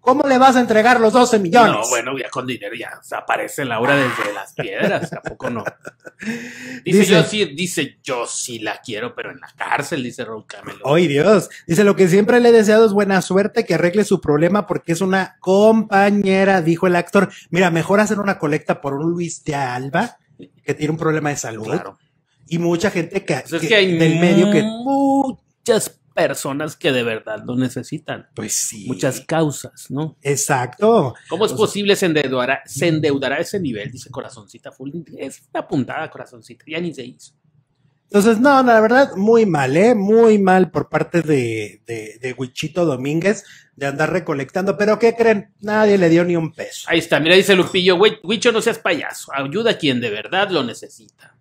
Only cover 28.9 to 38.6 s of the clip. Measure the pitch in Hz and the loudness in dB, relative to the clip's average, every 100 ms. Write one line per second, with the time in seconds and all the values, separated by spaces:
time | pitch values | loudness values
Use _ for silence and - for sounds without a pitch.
28.9 | 131 143 117 - 160 156 135 123 - - | -4 -4 -4 -4 -2 0 -4 -14 -20 -12
29.9 | 131 156 - 143 143 - 139 123 - 214 | -8 -8 -8 -4 -4 0 -2 -2 -2 2
30.9 | 226 143 - - 165 202 127 214 202 202 | 2 0 -6 -10 -4 -4 0 -2 -2 0
31.9 | 196 190 151 135 127 123 135 - - 175 | 0 2 0 0 -2 -2 -4 -6 -4 -2
32.9 | 160 151 139 127 139 170 208 165 107 110 | 0 0 0 -2 -4 -6 -6 -6 -8 -10
33.9 | 120 - - 110 - 101 - 139 _ 131 | -14 -16 -16 -16 -18 -20 -20 -20 _ -14
34.9 | 170 160 - 269 - _ 339 311 160 123 | -14 -16 -16 -16 -16 _ -12 -4 -4 -4
35.9 | 131 156 131 123 120 - 120 - 156 175 | -6 -10 -14 -20 -20 -20 -20 -12 -8 -8
36.9 | 135 123 - - _ _ _ _ _ _ | -10 -16 -18 -20 _ _ _ _ _ _
37.9 | _ _ 202 208 214 269 277 | _ _ 2 2 4 4 4